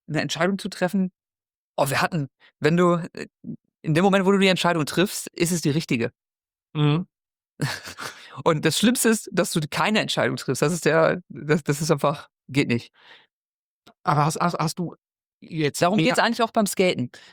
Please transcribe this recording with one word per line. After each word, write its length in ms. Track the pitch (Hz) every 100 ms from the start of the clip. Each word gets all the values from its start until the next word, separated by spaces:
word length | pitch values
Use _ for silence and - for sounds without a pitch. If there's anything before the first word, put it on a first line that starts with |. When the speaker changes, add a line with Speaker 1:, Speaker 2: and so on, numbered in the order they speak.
| -
Speaker 1:
eine 140 | 151
Entscheidung 380 | - 147 175 196
zu 100 | 202
treffen. 420 | - 185 196 185 - _ _ _ _ _ -
Oh, 120 | 139
wir 120 | 131
hatten, 260 | - 170 139 _ _ _
wenn 180 | 143 175
du, 240 | 180 175 170
äh, 140 | - - _ - - _ _
in 140 | - 151
dem 80 |
Moment, 220 | 196 190 185
wo 60 |
du 60 | 196
die 100 | 190
Entscheidung 380 | 180 170 175 147
triffst, 420 | - 196 - -
ist 180 | - 165
es 100 | 175
die 100 | 156
richtige. 400 | 143 - 131 113 - _ _ _ _ _
Speaker 2:
Mhm. 340 | 156 147 151 185 _ _ _ _ _
Speaker 1:
<laughs> 840 | 147 - - - - - - -
Und 220 | 170 156 147
das 120 | -
Schlimmste 320 | 214 254 233
ist, 200 | 220 -
dass 180 | 180 165
du 80 | 175 151
keine 300 | - 165 214
Entscheidung 380 | 139 - 120 131
triffst. 240 | - 131
Das 120 | 147
ist 120 | 175 147
der, 360 | 160 156 180 -
das, 340 | - 147 151
das 180 | - 143
ist 100 | 156
einfach, 380 | 147 147 143 - _ _
geht 200 | 131 95
nicht. 240 | 120 - _ - - _ _ _ _ _ _ _ _
Speaker 2:
Aber 220 | - 147 147
hast, 140 | -
hast, 160 | 175 -
hast 220 | 156 -
du 160 | 170 - _ _ _ _
jetzt 400 | - 156 147 -
Speaker 1:
Darum 160 | 170 220
Speaker 2:
mehr 80 | 165
Speaker 1:
geht's 140 | 262
eigentlich 220 | 202 233
auch 80 | 226
beim 140 | - 202
Skaten. 460 | - 185 - 123 - -